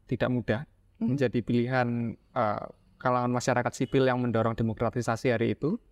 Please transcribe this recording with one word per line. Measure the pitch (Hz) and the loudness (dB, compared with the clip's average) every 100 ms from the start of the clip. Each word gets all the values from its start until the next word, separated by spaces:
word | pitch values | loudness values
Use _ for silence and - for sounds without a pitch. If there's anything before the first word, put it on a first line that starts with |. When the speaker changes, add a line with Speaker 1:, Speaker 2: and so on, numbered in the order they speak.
| _ | _
Speaker 1:
tidak | 127 120 | -2 0
mudah, | 123 110 110 151 _ _ _ | 0 0 -4 -4 _ _ _
Speaker 2:
Mhm. | 226 | -2
Speaker 1:
menjadi | 123 123 123 | 0 0 0
pilihan, | 107 120 120 131 120 120 117 | 0 0 2 0 0 0 -4
eh, | - _ - 110 104 - - _ _ | -6 _ -2 -2 -2 -6 -18 _ _
kalangan | 127 123 123 | 0 0 0
masyarakat | 123 127 120 120 | 0 0 0 0
sipil | - 131 139 131 | -2 0 2 4
yang | 123 | 2
mendorong | 123 113 113 | 0 2 0
demokratisasi | 113 113 107 117 117 117 113 135 | 0 -2 0 -2 -2 -2 0 0
hari | 113 113 110 | 2 0 0
itu. | 139 226 - | -2 -4 -8